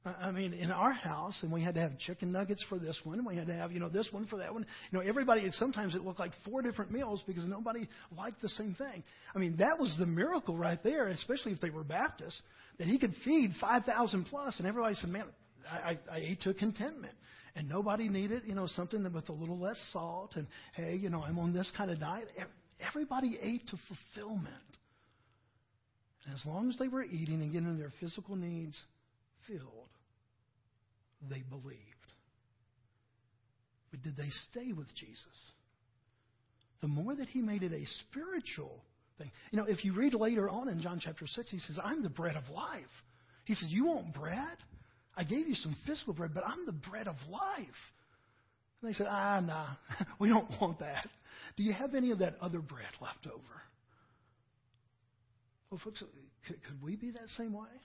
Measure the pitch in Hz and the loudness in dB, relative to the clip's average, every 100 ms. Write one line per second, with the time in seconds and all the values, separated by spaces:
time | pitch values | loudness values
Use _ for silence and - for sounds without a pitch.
0 | 180 180 185 190 190 175 170 180 220 262 | -6 -2 -2 0 0 0 0 6 6 6
1 | 165 151 170 196 165 165 170 165 165 135 | 0 -2 -2 -2 0 2 2 4 2 0
2 | - 180 180 185 196 202 - 185 160 156 | -6 -2 0 2 2 0 -2 -2 -2 -4
3 | 156 180 247 175 165 170 170 175 175 180 | -4 -2 0 0 -2 -2 -2 -2 0 0
4 | 220 202 214 208 170 226 214 - - 185 | 0 -2 -4 -4 -4 -4 -6 -8 -2 0
5 | 185 233 254 226 190 - 254 208 202 170 | 2 4 8 8 6 2 2 2 0 0
6 | 180 180 180 - - 262 247 220 202 233 | -2 -2 -4 -4 -4 0 0 0 -2 0
7 | 262 202 - 175 170 202 233 233 214 - | 0 -2 -2 -2 -2 -2 -2 -2 -4 -8
8 | - 165 220 220 214 - 214 180 269 190 | -14 -8 -8 -4 -2 -2 -2 -2 -4 -6
9 | - - - 196 180 165 214 330 254 156 | -14 -18 -6 0 2 8 6 8 4 4
10 | 175 165 254 349 - 165 170 170 220 302 | 4 4 4 2 2 0 2 2 2 4
11 | 214 175 - 269 233 185 170 156 151 165 | 2 0 0 0 0 0 -2 -2 -2 0
12 | 269 - 165 - - - - - 170 254 | 0 -2 -10 -10 -14 -20 -20 -2 4 6
13 | 233 170 - 320 233 170 - 240 - 226 | 4 2 6 6 6 4 4 6 6 4
14 | 226 196 170 285 277 - 180 226 226 202 | 4 4 0 -2 -4 0 0 2 2 2
15 | 175 190 185 - - - - 170 170 165 | -2 -4 -6 -12 -20 -20 -10 -4 -2 -2
16 | - 160 160 185 190 190 214 208 240 311 | -4 -4 -2 0 0 2 2 2 -4 -4
17 | - - - - - - 147 170 208 208 | -12 -14 -20 -20 -12 -6 -2 0 2 2
18 | 226 196 202 233 220 196 180 - 175 220 | 2 2 2 0 -2 -2 0 -2 -2 0
19 | 190 165 - 151 165 180 185 226 - 175 | 0 -2 -4 -4 -4 -2 -2 -2 -6 -4
20 | 165 175 202 - 143 - - - 165 180 | -4 -6 -6 -6 -8 -10 -14 -6 -2 0
21 | 196 170 147 170 170 175 185 - 196 165 | 0 0 0 2 2 2 0 -2 -2 0
22 | 151 196 220 - - - _ _ - 302 | -2 -4 -6 -10 -12 -12 _ _ -6 -4
23 | 294 262 262 226 208 240 - 185 - 180 | 0 2 2 0 -2 -2 -4 -10 -10 -14
24 | - 208 208 214 143 135 - - _ _ | -14 -12 -4 -4 -4 -8 -18 -20 _ _
25 | _ _ _ _ _ _ _ _ _ _ | _ _ _ _ _ _ _ _ _ _
26 | _ _ 143 135 147 165 247 247 262 262 | _ _ -10 -8 -4 0 0 2 0 0
27 | 214 175 160 160 151 170 170 160 147 - | -2 -2 0 2 2 2 0 0 -4 -6
28 | 170 185 196 196 175 170 160 147 - _ | -8 -6 -6 -4 -4 -4 -6 -10 -14 _
29 | _ _ _ _ - 196 131 110 123 _ | _ _ _ _ -12 -10 -10 -16 -20 _
30 | _ _ _ _ _ _ _ _ _ _ | _ _ _ _ _ _ _ _ _ _
31 | _ _ 143 135 127 135 131 - - - | _ _ -10 -8 -8 -12 -14 -16 -20 -20
32 | - - _ _ _ _ _ _ _ _ | -20 -20 _ _ _ _ _ _ _ _
33 | _ _ _ _ _ _ _ _ _ 139 | _ _ _ _ _ _ _ _ _ -10
34 | 147 139 147 - - 240 247 175 135 - | -8 -4 -4 -4 -8 -8 -4 -6 -6 -14
35 | - 113 - - - - _ _ _ _ | -16 -18 -20 -20 -20 -20 _ _ _ _
36 | _ _ _ _ _ _ _ _ 151 147 | _ _ _ _ _ _ _ _ 0 0
37 | 190 277 262 254 220 208 180 160 143 - | 0 -2 -2 0 2 2 0 -2 -4 -8
38 | - 269 339 370 - - 143 - - _ | -8 -8 -4 -4 -4 -8 -8 -12 -18 _
39 | _ _ 147 - - 208 208 190 196 185 | _ _ -14 -14 0 0 4 4 4 6
40 | 277 240 220 233 196 208 262 170 170 175 | 6 6 6 6 4 2 0 0 0 -2
41 | - 156 151 - 233 190 - 156 202 311 | -4 -6 -6 -6 -4 -6 -4 -4 -2 0
42 | 208 139 170 151 127 147 320 - - - | 0 0 0 0 -4 -6 -6 -6 -10 -20
43 | - - _ - - 214 165 180 302 311 | -20 -20 _ -20 -2 0 2 4 4 4
44 | 170 139 156 190 302 339 - - - _ | 0 -6 -4 -2 -4 -8 -16 -20 -20 _
45 | _ - 165 240 320 247 156 147 - 302 | _ -4 0 2 2 0 0 -4 -2 -4
46 | - 160 170 156 - - 339 160 156 208 | -2 -2 -2 -2 -2 -2 -4 -6 -6 -6
47 | 202 147 139 202 381 392 190 - - _ | -6 -6 -8 -2 -2 -2 -6 -12 -20 _
48 | _ _ _ _ _ _ _ _ 233 202 | _ _ _ _ _ _ _ _ -4 0
49 | 202 202 196 202 175 156 151 135 - - | 2 4 4 4 4 0 -4 -8 -8 -4
50 | 202 - 208 220 226 113 185 165 147 143 | -4 4 8 8 6 2 2 2 -4 -4
51 | - - - - - - 208 196 269 269 | -6 -12 -20 -16 -12 0 2 2 2 4
52 | 247 208 180 - 180 170 147 131 113 - | 4 4 2 2 -2 -2 -4 -8 -12 -10
53 | 127 - - 113 - - - _ _ _ | -10 -10 -12 -14 -14 -20 -20 _ _ _
54 | _ _ _ _ _ _ _ _ _ _ | _ _ _ _ _ _ _ _ _ _
55 | _ _ _ _ _ _ _ 190 220 214 | _ _ _ _ _ _ _ -10 -8 -10
56 | - - - _ - 175 - 139 143 208 | -12 -16 -20 _ -14 -12 -10 -8 -6 -4
57 | 233 233 226 - 226 208 220 247 | -4 -8 -10 -6 -4 -4 -6 -16